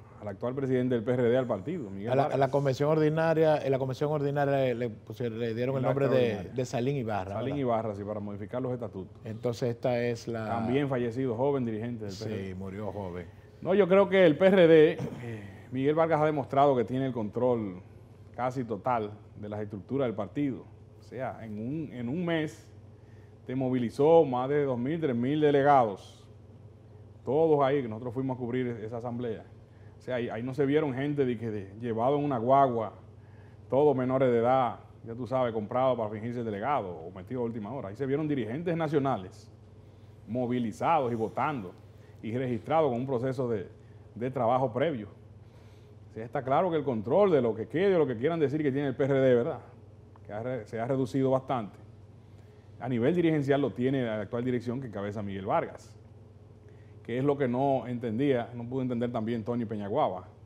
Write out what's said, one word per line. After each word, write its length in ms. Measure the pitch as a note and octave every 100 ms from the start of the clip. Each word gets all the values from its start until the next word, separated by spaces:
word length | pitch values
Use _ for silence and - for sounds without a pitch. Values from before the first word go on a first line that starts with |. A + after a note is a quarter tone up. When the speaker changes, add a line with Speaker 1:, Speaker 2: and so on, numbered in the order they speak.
| - -
Speaker 1:
al 80 | G#2
actual 260 | F#2+ A#2+
presidente 400 | C3+ C3+ C3 B2+
del 80 | A#2+
P 100 | A2
R 100 | B2
D 140 | A#2+ B2
al 80 | B2
partido, 440 | G#2 F#2 F3+ G#2+
Miguel 220 | G2 G#2
Speaker 2:
A 20 |
la, 80 | C3
a 20 | D3
Speaker 1:
Vargas. 120 | C3
Speaker 2:
la 120 | C3+
convención 400 | C#3 C#3 B2 C#3+
ordinaria, 640 | B2+ D3+ D#3+ E3 D#3+ D#3+ D3
en 120 | C3+
la 60 | C3
convención 340 | C3 B2+ D3
ordinaria 400 | D3+ C#3+ C#3+ C#3+
le, 220 | C#3 C3+
le 160 | A#2 A#2+
pusieron, 480 | G#2 - A2+ A#2+ A2
le 160 | A#2+
dieron 220 | A2+ B2 C3+
el 60 |
Speaker 1:
La 60 | C3
Speaker 2:
nombre 200 | C3+ C#3
de, 60 | C3
Speaker 1:
extraordinaria. 340 | A#2+ G2+ F2+
Speaker 2:
de 100 | B2 B2+
Salín 300 | B2+ B2 C#3+
Ibarra, 380 | A2 G#2 F#2+
Speaker 1:
Salín 100 | G2+ B2 C#3+
Speaker 2:
¿verdad? 20 |
Speaker 1:
Ibarra, 340 | B2+ A2+ A2 G2+
sí, 80 |
para 160 | G2+ G#2
modificar 420 | G2+ G2+ G#2 B2
los 100 | C3
estatutos. 440 | B2 A2+ F#2+ F2 -
Speaker 2:
Entonces 460 | A2+ A2 B2 A2+ A#2+
esta 300 | A#2 C3 B2
es 260 | A#2+ A#2 -
la 180 | A#2 A2
Speaker 1:
También 420 | A2+ A2+ C3 C#3
fallecido, 460 | C3 A#2+ A2+ C3 A2
joven 280 | C#3 C#3
dirigente 400 | A#2 A2 A#2 A#2+
del 100 | G#2+
P 100 | F#2
R 120 | A2 G#2
D. 120 | F#2+
Speaker 2:
Sí, 60 |
murió 380 | F#2 G2 F#2+ G#2+
joven. 340 | G2 F#2+ F2 F2 - - -
Speaker 1:
No, 140 | D#3
yo 140 | G3 F#3
creo 200 | F#3+ F#3+
que 160 | F#3+
el 140 | F3+ D3
P 80 | F#3+
R 220 | F#3+ E3+
D, 240 | D#3+ D#3
eh, 60 | F3 - - A#2+ A2 - - -
Miguel 240 | B2+ C#3 D#3
Vargas 240 | E3 D#3
ha 60 | D3+
demostrado 500 | D3+ - C3+ C#3+ B2+
que 80 |
tiene 220 | G#2+ B2+ C3+
el 60 |
control 680 | B2 G#2+ A#2 B2+ A#2+ G#2+ F2+ F#2 - - - - -
casi 260 | B2 B2+
total 480 | A2+ G#2 B2+ A#2+ G#2 G#2 - -
de 80 | G#2
las 120 | G#2
estructuras 460 | G#2+ G#2 F2 B2+ C3
del 80 |
partido. 500 | G#2 G2 - C#3+ G2+ - - - -
O 20 | -
sea, 340 | A2+ B2+ F#2+
en 160 | A2+ G#2
un, 320 | A2+ D#3 C3+
en 160 | A#2 A#2
un 140 | D#3 F3
mes 440 | E3 D#3 - - - - - - - - - -
te 80 |
movilizó 720 | B2+ C3 B2+ A#2 G#2 C#3+ E3 D3+
más 220 | B2 C3
de 140 | D3
dos 140 | C#3 A#2+
mil, 220 | B2 E3
tres 160 | D#3 A#2
mil 240 | B2 D3+
delegados. 840 | D3+ C#3 C#3 C#3 A2+ F#2+ - - - - - - - - - - - -
Todos 380 | - C#3 E3 D3
ahí, 160 | C3+ C#3+
que 80 | A#2+
nosotros 240 | A2 B2+
fuimos 240 | A#2 C3+ B2
a 20 |
cubrir 280 | A#2+ B2 B2 A#2
esa 140 | A2 A#2+
asamblea. 440 | A#2+ A#2+ B2 G2 - - - - - -
O 20 |
sea, 140 | - B2+
ahí, 120 | A#2+
ahí 140 | G#2+
no 100 | B2
se 140 | C3 C#3
vieron 260 | D3 D#3
gente 320 | B2+ C#3+ C#3+
de 140 | C3 A#2
que 120 | A#2
de, 220 | G#2+ F#2+ G2+
llevado 380 | A#2+ A2 A#2+ D3
en 60 |
una 120 | D3 B2+
guagua, 560 | A#2 C3+ C#3 A#2 G#2+ - - - - - - - -
todos 260 | B2+ D3 C3
menores 340 | B2+ C3 C3
de 80 | A#2
edad, 420 | A#2 C3 A#2+ F#2+ - - A2+
ya 80 |
tú 120 | A#2 A#2
sabes, 260 | C3 B2
comprado 420 | A2 G#2 B2 C3 A#2+
para 140 | G#2+
fingirse 340 | G#2+ A#2 A#2+
delegado 460 | A2+ G2+ C3+ C#3+ F#2+
o 200 | E2+ E2
metido 300 | F#2+ F#2 B2+
a 40 |
última 280 | A#2+ A#2 G2+
hora. 160 | C3+ F#2+
Ahí 80 | G#2
se 80 |
vieron 240 | C3+ C#3 D#3
dirigentes 480 | C#3+ G#2+ B2+ F3 E3
nacionales 720 | D#3 D3+ C3+ A#2 F#2 - - - - - - - - - -
movilizados 840 | A#2+ B2 B2 A#2 - B2+ E3 B2+
y 40 |
votando 580 | A#2 G#2+ - C3+ C#3+ F#2 - - - - -
y 140 | A2+ A#2+
registrados 540 | C3 A#2 - D#3 D3+
con 100 | A#2+
un 60 | C3
proceso 420 | B2+ C3 B2+ B2
de, 180 | A2 F2 - - - -
de 160 | - B2+
trabajo 420 | C3 A#2 B2+ C3
previo. 360 | A#2 D3+ C3+ G2+ - - - - - - - - - -
O 20 |
sea, 120 | -
está 180 | A#2 D3
claro 280 | B2+ C#3 F#3
que 60 | E3
el 80 |
control 460 | C#3 A2+ G#2 B2 G3+
de 100 | D3+
lo 140 | A#2+
que 120 | A2 G#2+
quede 300 | D3 G3+ F#3
o 20 |
lo 80 | C#3
que 100 | A2
quieran 240 | C#3 E3+
decir 220 | C#3+ D3+
que 100 | D3+
tiene 160 | C3 C#3+
el 60 |
P 100 | A#2+
R 100 | C#3
D, 200 | C#3 C3+
¿verdad? 260 | A#2+ B2 B2 - - - - - - -
Que 60 |
ha 100 | G#2
re-, 240 | A#2 B2+ G#2+
se 120 | A2+
ha 80 | A#2
reducido 440 | C3+ B2+ C3+ C3
bastante. 480 | C3 C3 C3 G2+ - - - - - - - - - - -
A 80 | B2
nivel 260 | B2 A#2+
dirigencial 460 | F3 E3 D#3 C3+ C#3
lo 100 | C#3
tiene 320 | A2+ B2+ C3+
la 160 | A#2+ G#2+
actual 240 | G#2 A#2+
dirección 360 | B2 B2 A2+ A#2+
que 60 | C3+
encabeza 360 | G2+ G2+ G#2
Miguel 240 | G2+ G2 F#2+
Vargas, 480 | D#3+ B2 - - - - - - - - - - - - -
que 160 | - A#2
es 60 |
lo 120 | C#3+ C#3
que 100 | C3
no 380 | B2 C#3 C3+ A#2
entendía, 640 | B2 A#2+ A2 C#3+ B2 A2
no 100 | A#2+
pudo 180 | A#2 C3
entender 280 | B2+ A#2+ A#2+
también 320 | A#2+ A2 A#2
Tony 220 | G#2 A#2+
Peñaguaba. 640 | A2 A2 G2+ A#2+ C3 F#2 F#2+ -